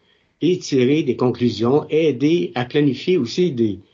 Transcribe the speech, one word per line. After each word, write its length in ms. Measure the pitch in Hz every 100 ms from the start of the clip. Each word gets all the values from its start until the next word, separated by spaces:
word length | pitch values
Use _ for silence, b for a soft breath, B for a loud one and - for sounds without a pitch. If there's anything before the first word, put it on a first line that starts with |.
| b b b b
et 160 | 151 180
tirer 440 | - 135 123 151
des 120 | 147 117
conclusions, 720 | 123 120 123 101 117 143 151
aider 640 | 151 160 123 147 175 175 -
à 100 | 123
planifier 520 | 147 147 123 - 185
aussi 340 | 117 - 180
des, 280 | 127 110 95 b